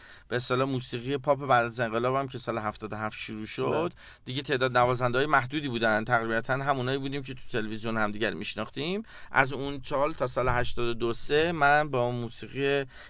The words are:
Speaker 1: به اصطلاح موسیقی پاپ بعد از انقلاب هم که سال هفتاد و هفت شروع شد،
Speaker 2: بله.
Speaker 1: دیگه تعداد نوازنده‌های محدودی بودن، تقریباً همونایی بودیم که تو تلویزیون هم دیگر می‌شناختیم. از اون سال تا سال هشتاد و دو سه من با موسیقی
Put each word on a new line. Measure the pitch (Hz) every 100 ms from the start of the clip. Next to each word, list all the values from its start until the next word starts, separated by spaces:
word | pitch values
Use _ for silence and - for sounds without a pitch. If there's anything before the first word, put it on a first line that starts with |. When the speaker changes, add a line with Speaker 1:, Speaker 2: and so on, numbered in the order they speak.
| - - -
Speaker 1:
به | 123
اصطلاح | 127 127 135
موسیقی | 131 - 123 120 139
پاپ | 147 139 139
بعد | 123 117
از | 117
انقلاب | 113 113 123 135
هم | 135
که | 123
سال | 120 113
هفتاد | 107 - 104
و | 104
هفت | 107 -
شروع | - 110 110
شد، | - 131
Speaker 2:
بله. | 151 170 - - - -
Speaker 1:
دیگه | 135
تعداد | 139 135 127 123
نوازنده‌های | 123 120 123 123 151
محدودی | 143 127 151 143
بودن، | 117 113 107
تقریباً | 113 120 113 113 113
همونایی | 131 139 135 123 139
بودیم | 135 139
که | 135
تو | 123 -
تلویزیون | 117 107 107 113 110
هم | 107
دیگر | 101 107
می‌شناختیم. | 82 104 98 107 - 156 202 220 - -
از | 131 135
اون | 135 139 143 -
سال | 143 151
تا | 156 135
سال | 131 127
هشتاد | 123 120 - 120
و |
دو | 113 117
سه | 113 - 147 170
من | 165 143 147 151
با | 135 120
موسیقی | 123 117 - 107 131 139 139 135 -